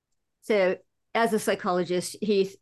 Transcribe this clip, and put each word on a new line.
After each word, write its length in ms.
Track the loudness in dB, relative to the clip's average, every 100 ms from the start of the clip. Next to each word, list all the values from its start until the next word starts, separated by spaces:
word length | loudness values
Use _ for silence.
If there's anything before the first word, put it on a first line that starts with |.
| _ _ _ _
So 360 | -2 2 2 0 _ _ _ 0
as 180 | 2
a 60 | 0
psychologist, 760 | 0 -2 -2 -2 0 -2 -4 -6
he, 300 | 0 0 0 -4